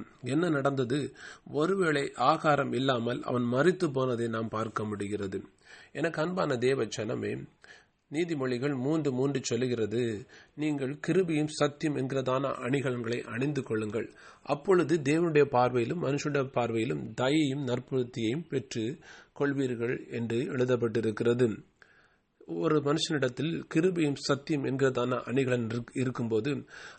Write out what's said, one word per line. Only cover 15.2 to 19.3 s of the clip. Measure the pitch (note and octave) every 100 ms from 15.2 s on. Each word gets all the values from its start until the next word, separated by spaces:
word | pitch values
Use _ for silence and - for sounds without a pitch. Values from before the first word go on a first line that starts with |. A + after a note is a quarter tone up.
| E3+ D3 C#3
பார்வையிலும் | B2 B2 B2 A2+ F3
மனுஷனுடைய | C3+ C#3+ D3+ C#3+ C3
பார்வையிலும் | C3 A#2 A2+ A#2 D3+ B2 A2
தயையும் | C3 D#3 C#3+ C#3
நற்புத்தியையும் | B2+ B2 - C3 A#2+ A#2+ A2 D3 E3
பெற்று | C#3 - A#2+ A2 E3 - - -